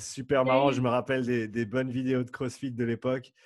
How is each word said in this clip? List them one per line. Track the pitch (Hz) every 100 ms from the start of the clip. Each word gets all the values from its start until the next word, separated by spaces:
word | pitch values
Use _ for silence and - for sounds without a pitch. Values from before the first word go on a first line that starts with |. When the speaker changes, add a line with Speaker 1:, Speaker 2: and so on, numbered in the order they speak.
| 110
Speaker 1:
super | - 131 139 127
marrant. | 131 143
Speaker 2:
Dave. | 127
Speaker 1:
Je |
me | 127
rappelle | 123 120 131 123
des, | 123 107
des | 110 107
bonnes | 123 131
vidéos | 123 131 131
de | 123
CrossFit | - 127 - 139
de | 120 117
l'époque. | 113 127 127 127 _